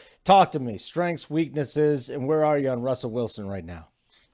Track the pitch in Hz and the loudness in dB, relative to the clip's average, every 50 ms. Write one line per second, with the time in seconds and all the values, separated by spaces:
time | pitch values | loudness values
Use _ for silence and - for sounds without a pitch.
0 | - - _ _ _ - 196 196 180 - - 147 127 120 113 - - - - 170 | -14 -20 _ _ _ 6 6 8 6 6 2 -4 -6 -6 -8 -8 -12 -8 -4 -2
1 | 175 175 170 143 - - 151 160 165 135 131 151 143 - - 151 151 151 147 135 | -2 -2 -4 -6 -8 -4 -2 -2 -2 -2 -2 -4 -6 -2 0 2 2 4 2 0
2 | 120 - 127 143 127 139 156 156 151 151 151 143 135 131 127 120 120 131 127 123 | -2 -6 -6 -4 -2 0 2 2 4 4 2 2 2 0 0 0 -2 -2 -2 -2
3 | - 120 110 123 117 107 - 107 104 98 98 95 82 82 85 82 85 - _ _ | -4 -4 -4 -4 -4 -4 -6 -8 -10 -8 -8 -8 -8 -10 -14 -14 -16 -20 _ _
4 | _ _ _ _ _ _ | _ _ _ _ _ _